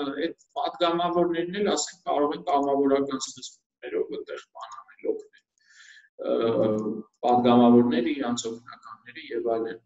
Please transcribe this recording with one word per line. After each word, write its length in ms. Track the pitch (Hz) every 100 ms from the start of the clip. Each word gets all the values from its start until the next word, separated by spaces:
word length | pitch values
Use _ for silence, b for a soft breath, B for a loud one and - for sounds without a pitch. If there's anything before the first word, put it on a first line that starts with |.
| 139 143
այդ 300 | 165 - _
պատգամավորներն 1040 | 147 143 - 170 175 170 175 175 165 175 202
էլ, 100 | 202
ասենք, 320 | - - -
կարող 320 | - 147 147
են 100 | -
կամավորական 760 | - 143 139 139 139 135 139 131
սկզբունքներով 920 | - - - - _ _ - 113 -
այդտեղ 320 | - - - -
բան 260 | - -
անել, 360 | - - - -
օգնել։ 360 | - - _ _ _ b b b b b -
Ը, 160 | - 123 117 113 110 107 107 - - _
պատգամավորները, 920 | 123 120 120 120 120 120 120 165 165
իրանց 340 | 139 120 120 113
օգնականները 760 | 117 - - - - 120 -
և 240 | - 117 117
այլն։ 320 | 113 113 113